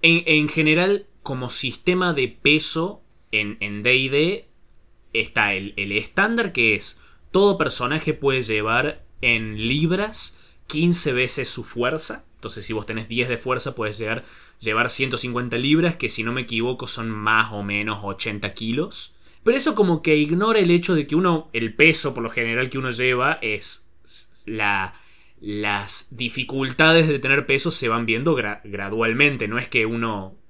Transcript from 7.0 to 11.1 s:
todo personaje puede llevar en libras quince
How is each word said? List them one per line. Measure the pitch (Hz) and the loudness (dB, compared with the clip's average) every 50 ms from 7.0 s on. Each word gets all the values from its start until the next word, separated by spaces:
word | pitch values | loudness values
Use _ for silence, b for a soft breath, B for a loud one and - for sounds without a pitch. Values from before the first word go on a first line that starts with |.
| b b b b b - | b b b b b 0
todo | - 180 202 202 196 - | 2 4 6 6 4 4
personaje | - - - - 123 120 147 156 - 156 151 | 0 -2 -2 -2 -2 -2 -2 -2 0 -2 -4
puede | - 139 139 131 131 | 0 2 2 2 2
llevar | 120 107 110 107 107 110 113 123 135 147 - - - - - - | 0 0 0 0 2 2 2 2 0 0 -4 -8 -14 -20 -12 -2
en | - 123 117 113 113 110 107 107 | 0 2 2 2 0 -4 -6 -4
libras | 110 117 131 147 156 165 175 190 208 220 - - - - b b b b b b b - | 0 0 2 2 2 2 2 0 -2 -4 -6 -10 -12 -12 b b b b b b b -8
quince | - 151 165 175 175 175 - 151 | -2 2 4 4 4 4 2 0